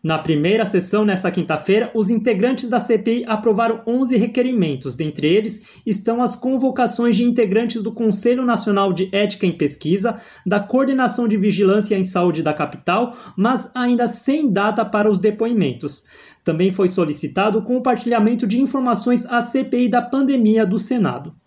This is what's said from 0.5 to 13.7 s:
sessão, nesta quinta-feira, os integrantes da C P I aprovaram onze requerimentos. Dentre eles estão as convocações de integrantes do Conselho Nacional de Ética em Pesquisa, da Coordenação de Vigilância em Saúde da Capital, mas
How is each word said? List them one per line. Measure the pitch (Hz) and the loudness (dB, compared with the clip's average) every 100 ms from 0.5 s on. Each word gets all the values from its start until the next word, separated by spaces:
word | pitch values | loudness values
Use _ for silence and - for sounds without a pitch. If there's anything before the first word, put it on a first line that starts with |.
| 214 196 | 0 2
sessão, | 190 180 208 214 | -2 0 0 2
nesta | 185 185 | 0 -2
quinta-feira, | 180 160 156 - 202 226 | -2 -2 -4 2 2 2
os | 226 202 | 0 0
integrantes | 226 254 202 233 262 240 | 2 0 0 0 0 -2
da | 240 | -2
C | - 226 | 0 0
P | - 240 | 2 -2
I | 240 | -2
aprovaram | 214 226 214 233 226 - | -2 0 2 0 -2 -2
onze | 247 262 247 | -2 2 2
requerimentos. | 226 226 254 247 165 135 135 123 | 2 0 0 0 0 -2 -8 -6
Dentre | 156 151 156 | -6 0 4
eles | 196 214 - - - - | 4 0 -10 -18 -12 -4
estão | 190 - 233 | -2 -2 0
as | 247 - | -2 -2
convocações | 254 262 262 262 233 - 240 208 | -2 0 0 0 -2 0 2 2
de | |
integrantes | 240 240 214 208 233 233 | 2 2 2 2 0 -4
do | 214 | -6
Conselho | 220 226 208 240 247 | -2 -2 0 0 0
Nacional | 254 233 226 196 196 | 0 0 0 0 2
de | 170 190 | 0 -2
Ética | 196 208 202 185 | 0 -2 0 -2
em | 170 | 0
Pesquisa, | 147 - 151 196 208 - - - | -2 -2 -2 0 0 -6 -14 -10
da | - 208 | -2 -2
Coordenação | 202 254 269 269 247 240 233 | 0 0 2 2 0 0 0
de | 214 | 2
Vigilância | 202 170 190 202 208 196 | 2 2 4 2 2 -2
em | |
Saúde | 185 185 175 156 | 0 0 0 0
da | 156 | -2
Capital, | 147 151 - - 190 240 - - - | -2 -4 -4 -2 -2 -2 -6 -14 -2
mas | 214 254 - | 0 0 -4